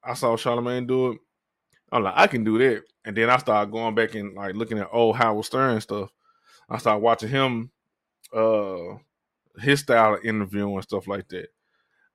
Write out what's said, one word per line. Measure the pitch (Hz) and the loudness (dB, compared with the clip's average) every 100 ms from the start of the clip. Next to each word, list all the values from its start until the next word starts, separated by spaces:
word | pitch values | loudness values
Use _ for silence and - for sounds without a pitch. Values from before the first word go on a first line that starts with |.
I | 120 123 | -12 -4
saw | 123 117 | 0 0
Charlamagne | 127 120 120 123 123 | 0 -2 -2 -4 -2
do | 127 127 | 0 0
it. | 113 _ _ _ _ _ _ _ | -4 _ _ _ _ _ _ _
I'm | 120 | -2
like, | 98 104 | 0 4
"I | 202 | 2
can | 123 | 2
do | 110 110 | 0 2
that." | 131 113 - _ 113 | 2 2 -6 _ -8
And | 104 | 0
then | 113 | 4
I | 127 | 4
started | 123 107 104 | 4 2 0
going | 113 113 | -2 -2
back | 107 110 107 | 0 0 -2
and, | 101 | -10
like, | 95 101 98 | -10 -8 -6
looking | 113 110 | -6 -6
at | 98 | -2
old | 117 113 107 | 2 2 4
Howard | 117 107 110 | 2 0 -2
Stern | 131 135 110 | 0 0 0
stuff. | - 104 95 _ _ _ _ _ - | -4 -8 -8 _ _ _ _ _ -10
I | 110 | -4
started | 117 107 | 0 2
watching | 113 117 110 | 2 2 0
him, | 135 135 120 120 _ _ _ _ _ - 113 | 0 0 -2 -8 _ _ _ _ _ -8 0
uh, | 110 107 101 92 87 104 _ _ _ _ _ - | 2 2 0 -8 -12 -16 _ _ _ _ _ -6
his | 123 143 | 0 0
style | - 117 110 104 | 4 4 6 4
of | |
interviewing | 113 110 98 101 101 98 | -2 -4 -4 -4 -4 -4
and | |
stuff | 92 101 95 | -6 -6 -6
like | 101 90 | -8 -8
that. | 92 87 _ _ _ _ _ _ | -14 -14 _ _ _ _ _ _